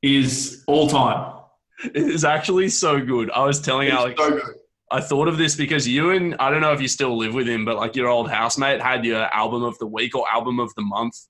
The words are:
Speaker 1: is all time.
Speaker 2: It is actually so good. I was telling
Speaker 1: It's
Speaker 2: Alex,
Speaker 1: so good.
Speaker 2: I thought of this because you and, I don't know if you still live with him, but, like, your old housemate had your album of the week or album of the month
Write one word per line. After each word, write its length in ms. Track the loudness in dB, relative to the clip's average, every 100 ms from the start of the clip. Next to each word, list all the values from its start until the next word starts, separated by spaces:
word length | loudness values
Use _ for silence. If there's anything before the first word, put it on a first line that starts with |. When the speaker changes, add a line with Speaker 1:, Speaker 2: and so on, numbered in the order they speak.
Speaker 1:
is 600 | 4 4 2 0 -6 -10 0
all 220 | 2 4
time. 460 | 4 2 0 -6 -14 -20 _ _ -12
Speaker 2:
It 200 | -8 -2
is 200 | 0 2
actually 460 | 2 2 2 0 2
so 340 | 0 2 2
good. 260 | 2 -2 0
I 120 | 0
was 160 | 0 0
telling 280 | 0 0 2
Speaker 1:
It's 80 | 2
Speaker 2:
Alex, 240 | 0 0
Speaker 1:
so 80 | 0
good. 140 | 0 -4 -14 _ _ _
Speaker 2:
I 120 | -4
thought 260 | 0 0 2
of 100 | 2
this 200 | 0 0
because 280 | 0 0 0
you 260 | 2 2
and, 240 | 2 0 0
I 100 | 0
don't 120 | 2
know 100 | 2
if 80 | 2
you 60 | -2
still 300 | 0 0 0
live 160 | -2
with 160 | -2 0
him, 160 | 0 -2
but, 100 | -2
like, 220 | -2 -2
your 100 | 2
old 220 | 2 0
housemate 480 | 0 0 0 0 0
had 240 | 0 0
your 200 | 0 0 0 0
album 260 | 0 -2
of 140 | -4 -6
the 80 | -10
week 280 | -4 -4 -2
or 100 | -2
album 320 | -2 -2 -4
of 120 | -4 -4
the 80 |
month 340 | -6 -4 -4 -8 -20